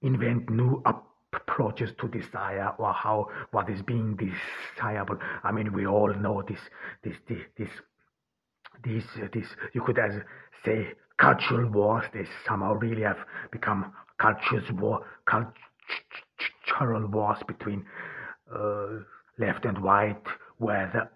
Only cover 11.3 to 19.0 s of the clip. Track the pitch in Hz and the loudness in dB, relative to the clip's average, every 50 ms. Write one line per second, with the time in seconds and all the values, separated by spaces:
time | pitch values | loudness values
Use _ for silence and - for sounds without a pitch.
11.3 | - - - - 120 120 120 113 107 104 101 104 110 113 - - - 107 95 - | 6 6 4 0 2 2 2 2 4 4 6 6 4 2 0 -4 -6 -6 -8 -8
12.3 | - - - - 107 101 98 98 107 104 117 113 113 110 107 104 95 - - - | -8 -8 -4 -2 -2 0 2 0 0 0 0 0 0 0 0 0 0 -2 -6 -12
13.3 | - - - - - - - 107 107 98 95 - - - - _ _ - - 110 | -12 -14 -12 -10 -10 -4 -2 0 0 0 -2 -4 -8 -18 -20 _ _ 2 4 4
14.3 | 110 - - - - 104 - - - - 107 107 110 - - - - - - - | 4 4 2 0 0 0 0 -2 -2 0 0 2 0 0 -4 -8 -12 -4 2 2
15.3 | 110 110 117 113 - - - - _ _ - - - - - - - - - _ | 4 4 2 0 -8 -16 -20 -20 _ _ -10 -8 -8 -8 -8 -12 -16 -18 -18 _
16.3 | _ - - - - _ - - - - 139 120 113 110 110 101 101 107 107 104 | _ -8 -8 -8 -8 _ -4 -2 0 2 2 2 2 0 0 0 2 2 4 2
17.3 | 107 - - - 113 - - 104 104 98 92 - - - - - - - - - | 2 0 -2 -10 -10 -6 -4 -4 -4 -4 -6 -8 -12 -12 -12 -12 -12 -12 -12 -12
18.3 | - - _ - 117 - 104 104 104 104 101 101 110 110 | -14 -16 _ -10 -6 -2 0 0 0 0 -2 -4 -6 -8